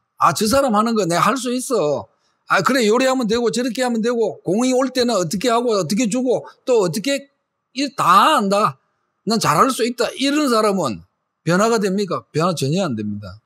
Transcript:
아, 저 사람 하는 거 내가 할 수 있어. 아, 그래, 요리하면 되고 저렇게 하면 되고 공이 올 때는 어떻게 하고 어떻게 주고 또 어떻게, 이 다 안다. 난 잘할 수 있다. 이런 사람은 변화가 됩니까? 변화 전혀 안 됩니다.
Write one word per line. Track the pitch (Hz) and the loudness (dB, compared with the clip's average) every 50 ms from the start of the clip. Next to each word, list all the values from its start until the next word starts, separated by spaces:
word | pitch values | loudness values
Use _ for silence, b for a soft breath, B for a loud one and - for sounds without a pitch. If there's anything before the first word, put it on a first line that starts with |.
| _ _ _ | _ _ _
아, | - 135 165 | 0 0 0
저 | 170 - 208 | 2 0 0
사람 | 214 262 277 277 254 208 | 0 2 2 2 2 2
하는 | 208 226 233 226 | 0 0 0 0
거 | 214 185 | 0 0
내가 | 165 170 180 | 0 0 2
할 | - 202 254 | 2 2 0
수 | 262 233 254 | -2 -4 -4
있어. | 247 254 247 - 247 202 156 147 139 117 107 - _ _ _ _ _ _ _ - | -6 -6 -4 -2 -2 0 0 0 -2 -4 -6 -10 _ _ _ _ _ _ _ -2
아, | 160 196 | -2 0
그래, | - - 254 269 226 | 2 2 2 2 2
요리하면 | 208 220 247 262 262 262 262 247 | 2 2 2 2 2 0 0 0
되고 | 190 226 240 240 220 | -2 -2 0 0 -2
저렇게 | - 233 247 269 202 262 | -2 -2 -4 -4 -4 -4
하면 | 254 247 233 220 | -4 -2 -2 -2
되고 | 208 240 247 233 220 180 - - | -2 -2 -2 -2 -2 -4 -4 -6
공이 | _ 151 180 226 254 254 | _ -2 -2 0 0 2
올 | 254 247 269 254 | 2 0 0 0
때는 | 254 262 240 240 226 | -2 -2 -2 0 0
어떻게 | 185 180 151 220 180 254 240 | 0 -2 -2 -4 -2 0 0
하고 | 226 240 247 247 | 0 0 0 0
어떻게 | 214 196 175 139 208 202 262 196 | 0 0 0 -2 -2 -2 0 0
주고 | 233 262 254 262 214 160 B B B B _ | -2 -2 0 0 -2 -2 B B B B _
또 | - 247 226 | 0 2 2
어떻게, | 185 - 156 220 170 277 277 269 277 _ _ _ _ _ _ _ _ _ _ | 2 0 -2 -4 -4 -4 -4 -4 -6 _ _ _ _ _ _ _ _ _ _
이 | 254 294 262 - | -6 -6 -4 -2
다 | - 143 165 180 202 240 302 311 | 0 2 4 6 6 6 4 4
안다. | 262 202 196 202 202 214 160 - - _ _ _ _ _ _ _ _ _ | 2 2 0 2 2 0 0 -2 -8 _ _ _ _ _ _ _ _ _
난 | 190 226 208 | -4 -2 0
잘할 | - 139 151 170 226 269 | 0 2 4 4 2 2
수 | 247 - 226 | 2 0 -2
있다. | 247 247 - 220 - - | -2 0 -2 -4 -4 -2
이런 | - 269 277 294 302 302 254 | -2 -2 0 0 0 0 2
사람은 | 233 220 220 208 196 190 156 123 98 82 82 _ _ _ _ _ _ _ _ | 2 2 2 2 0 0 -2 -4 -4 -8 -12 _ _ _ _ _ _ _ _
변화가 | 160 175 185 214 233 240 214 | 0 2 2 4 2 2 2
됩니까? | 208 190 185 208 202 165 156 123 - _ | 0 0 -2 -2 -2 -2 -4 -6 -6 _
변화 | - 147 165 185 170 | -4 -2 0 0 0
전혀 | - 139 135 156 190 190 | -2 -2 -2 0 -2 -2
안 | 156 117 | -2 -4
됩니다. | 107 107 104 104 104 104 92 95 107 _ | -4 -6 -6 -8 -8 -12 -14 -16 -18 _